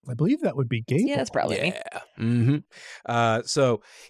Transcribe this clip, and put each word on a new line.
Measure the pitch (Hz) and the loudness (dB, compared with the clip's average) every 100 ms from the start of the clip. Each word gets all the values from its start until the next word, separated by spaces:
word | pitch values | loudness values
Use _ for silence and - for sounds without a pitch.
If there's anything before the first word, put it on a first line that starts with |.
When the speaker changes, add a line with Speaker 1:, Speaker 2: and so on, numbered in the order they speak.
| - | -10
Speaker 1:
I | |
believe | 117 156 311 | -2 0 2
that | 269 135 | 0 -2
would | 123 | -2
be | 117 | -2
Gable. | 117 135 262 | 0 0 2
Speaker 2:
Yeah, | 285 | 0
that's | 262 | -2
probably | - - - | -2 -2 0
me. | 175 | -2
Speaker 3:
Yeah. | - - - - - | -6 -12 -14 -16 -4
Mm-hmm. | 113 120 117 147 - - - - - | 0 4 4 2 -2 -20 -18 -14 -2
Uh, | 117 117 113 120 | 2 2 2 0
so | - 131 113 - - | 2 2 2 -4 -20